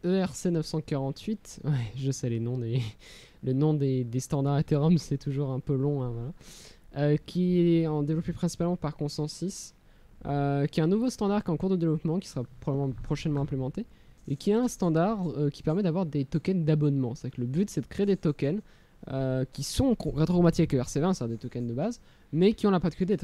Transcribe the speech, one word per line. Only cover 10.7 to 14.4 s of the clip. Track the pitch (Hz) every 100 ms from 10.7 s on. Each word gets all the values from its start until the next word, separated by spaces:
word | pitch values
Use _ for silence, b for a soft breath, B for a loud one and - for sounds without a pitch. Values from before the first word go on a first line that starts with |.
| -
est |
un | 160
nouveau | 214 247
standard | - 202 208
qui | 190
est |
en | 151
cours | 190
de | 185
développement, | 165 156 160 180
qui | -
sera | 131 120 -
probablement | - 139 139 123
prochainement | - 147 160 143
implémenté, | 139 135 131 202 233 b b b -
et |
qui | 139